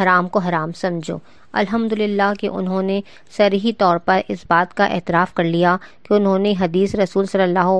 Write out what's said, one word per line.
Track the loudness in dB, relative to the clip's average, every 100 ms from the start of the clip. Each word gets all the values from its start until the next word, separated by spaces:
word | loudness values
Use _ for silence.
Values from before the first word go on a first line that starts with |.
حرام | 2 2 2
کو | -2
حرام | -2 -2 -4
سمجھو۔ | -6 -6 -6 -8 -10 -12 -20 -8
الحمدللہ | -4 -2 -2 -2 -2 -2 0 0 -2
کہ | -4
انہوں | -4 -4 -2
نے | -2 -4 -6 -16 -8 0
صریحی | 2 2 -2
طور | 0 2 2
پر | 0 0 -2
اس | -6 0
بات | 0 0 0
کا | -2
اعتراف | -2 0 0 0
کر | 0
لیا | -2 2 2 0 -4 -12
کہ | 0
انہوں | 2 2 2
نے | 0 0
حدیث | 0 0 0
رسول | 0 -2 0 0
صلی | 0
اللہ | 0 2 2 2